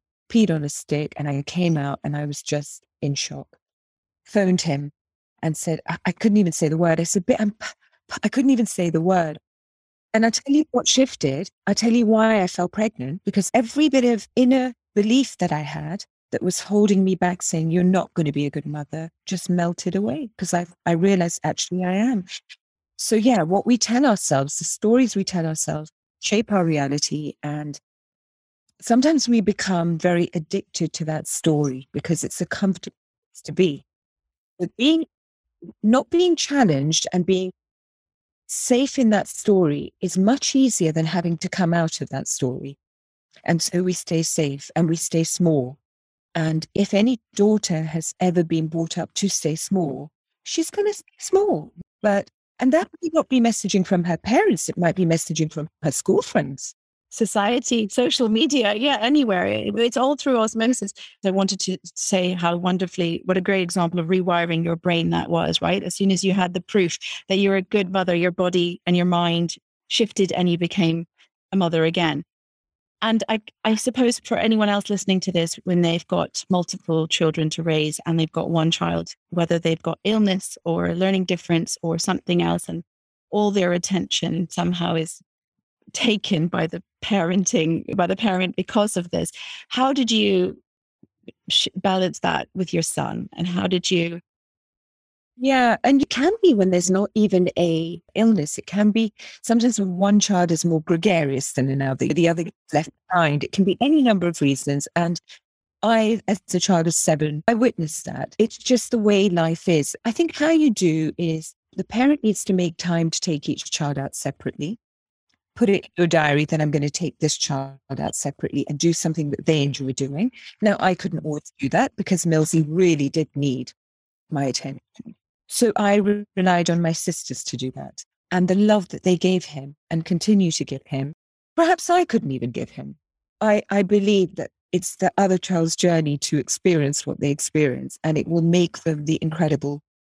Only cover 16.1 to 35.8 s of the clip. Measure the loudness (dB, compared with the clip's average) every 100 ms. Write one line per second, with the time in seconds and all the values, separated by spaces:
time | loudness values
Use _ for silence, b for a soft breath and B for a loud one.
16.1 | _ _ -4 -2 -4 0 4 4 4 2
17.1 | 2 0 -2 -4 -2 0 2 4 2 0
18.1 | -2 -2 -2 -4 -4 -8 -8 -8 -10 -10
19.1 | -14 -10 -6 -2 0 0 -2 -4 -2 -2
20.1 | -4 -8 -8 -4 -4 -4 _ -2 2 4
21.1 | 4 0 -2 -4 -4 -4 -4 -2 0 0
22.1 | 0 -4 -12 -18 -20 _ _ _ -10 0
23.1 | 2 4 4 2 0 2 0 2 2 2
24.1 | 2 2 0 0 -4 -8 -2 2 4 4
25.1 | 0 -4 -2 -2 -4 -4 -6 -8 _ _
26.1 | _ -2 -2 0 0 2 0 0 -2 -2
27.1 | -4 -8 -8 -8 -8 -8 -12 _ _ _
28.1 | _ _ _ _ _ _ _ 0 4 4
29.1 | 4 4 2 2 0 0 0 0 0 2
30.1 | 2 0 -4 -6 -6 -6 -4 -4 -4 -6
31.1 | -6 -6 -2 0 2 0 -4 -8 -8 -4
32.1 | -4 -4 -6 -6 -2 -2 -2 -8 -20 _
33.1 | _ _ -18 -6 0 0 -2 -12 _ _
34.1 | _ _ _ _ -8 -8 -2 0 0 -2
35.1 | _ _ _ _ _ -20 -4